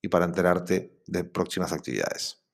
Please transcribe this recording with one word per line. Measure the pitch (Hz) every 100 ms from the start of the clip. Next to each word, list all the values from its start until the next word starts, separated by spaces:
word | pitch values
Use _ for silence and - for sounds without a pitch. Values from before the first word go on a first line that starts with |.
y | 90
para | 87 87
enterarte | 87 90 87 87 92 - _ -
de | 90
próximas | 87 - 85 - 87
actividades. | 78 - 58 - - - - _